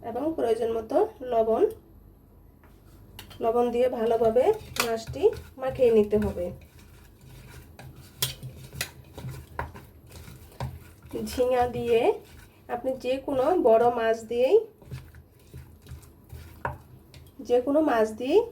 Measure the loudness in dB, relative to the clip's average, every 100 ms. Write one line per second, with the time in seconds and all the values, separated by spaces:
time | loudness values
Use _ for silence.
0 | -8 -6 -4 -2 0 0 0 -4 0 0
1 | 0 -2 -2 0 2 4 2 0 -20 -20
2 | -20 -20 -20 -20 -20 -20 -20 -20 -20 -20
3 | -20 -20 -20 -6 -2 2 0 2 0 0
4 | 0 2 2 4 2 0 -4 -4 -2 -2
5 | -6 2 2 2 -14 -8 -6 2 6 6
6 | 4 2 0 -4 -8 -10 -20 -20 -20 -20
7 | -20 -20 -20 -20 -20 -20 -20 -20 -20 -20
8 | -20 -8 -8 -8 -16 -16 -18 -12 -12 -12
9 | -20 -16 -14 -14 -16 -14 -14 -14 -20 -20
10 | -20 -20 -20 -20 -20 -12 -12 -12 -20 -20
11 | -12 -10 -8 -2 0 2 0 -2 0 2
12 | 2 0 -6 -20 -20 -20 -10 -6 -4 -6
13 | -4 -4 -4 -2 0 2 4 6 4 2
14 | 0 -2 -4 0 4 4 2 -16 -18 -18
15 | -18 -20 -20 -20 -20 -20 -20 -20 -20 -20
16 | -20 -20 -20 -20 -20 -14 -12 -12 -18 -20
17 | -20 -20 -20 _ 0 0 2 2 2 2
18 | 0 -2 2 2 2